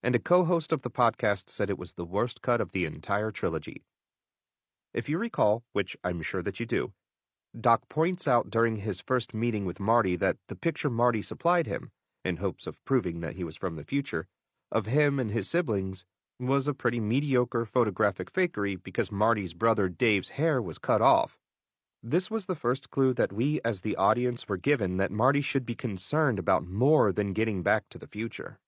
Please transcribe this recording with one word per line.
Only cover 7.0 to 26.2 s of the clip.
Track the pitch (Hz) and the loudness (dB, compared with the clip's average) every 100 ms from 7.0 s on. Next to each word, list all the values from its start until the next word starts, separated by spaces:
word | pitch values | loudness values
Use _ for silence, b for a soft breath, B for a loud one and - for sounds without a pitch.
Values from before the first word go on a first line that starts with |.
| _ _ _ _ _ 120 | _ _ _ _ _ -2
Doc | 117 117 _ | 2 2 _
points | 151 170 180 - | -2 -2 0 2
out | 120 - | 2 2
during | 117 117 110 | 0 2 0
his | 107 92 | -4 -6
first | - 127 - | -2 -2 -2
meeting | 110 117 107 | -2 0 0
with | 95 82 | -2 -2
Marty | 101 117 101 87 | 2 4 4 2
that | 95 82 - | 2 0 -8
the | 98 | -4
picture | 170 151 143 | -4 -2 -2
Marty | 117 120 113 | 2 2 2
supplied | - - 165 175 131 | -4 -2 0 0 0
him, | 80 - _ _ _ | -4 -6 _ _ _
in | - 82 | -4 -2
hopes | 95 80 - | -2 -4 -10
of | - | -10
proving | - 135 90 85 | 0 0 0 -4
that | 82 | -6
he | 92 | -4
was | 82 - | -8 -4
from | 92 80 | -6 -6
the | |
future, | 76 139 135 82 80 _ _ _ _ | -4 -4 -2 -6 -6 _ _ _ _
of | 110 101 | -2 0
him | 139 147 139 | 2 2 2
and | 113 | 0
his | 107 - | -2 0
siblings | 170 156 101 95 95 - _ _ _ | -2 0 -2 -2 -8 -14 _ _ _
was | 127 135 135 | 0 0 0
a | |
pretty | - 120 117 | 0 0 0
mediocre | 107 127 147 127 123 117 | 0 0 2 2 2 -2
photographic | 113 127 110 92 104 - 92 | 0 2 2 2 0 0 -4
fakery | - 180 - 101 95 | -2 -2 0 -2 -4
because | - - 107 | -6 -4 -2
Marty's | 101 110 110 92 | 2 2 2 -2
brother | 85 113 107 95 | 0 2 2 0
Dave's | 85 120 101 - | 2 2 2 -2
hair | - 160 139 | -2 0 0
was | 95 80 | -4 -6
cut | - 110 | 0 4
off. | 123 113 - _ _ _ _ _ _ _ | 6 4 2 _ _ _ _ _ _ _
This | 117 160 185 | -2 -2 0
was | 220 190 | -6 -4
the | |
first | 170 117 135 - | -2 0 -2 -2
clue | 139 131 | 2 2
that | 123 107 | 2 0
we | 101 139 151 | 2 0 0
as | 117 95 | -2 -2
the | 107 98 | -2 2
audience | 98 113 123 123 - | 2 4 0 -4 -4
were | 95 | -2
given | 135 139 98 92 | 0 0 0 0
that | 92 | 0
Marty | 104 123 143 | 2 2 2
should | 143 135 120 | 0 -4 -4
be | |
concerned | 117 117 95 - 151 | -6 -6 -6 -2 0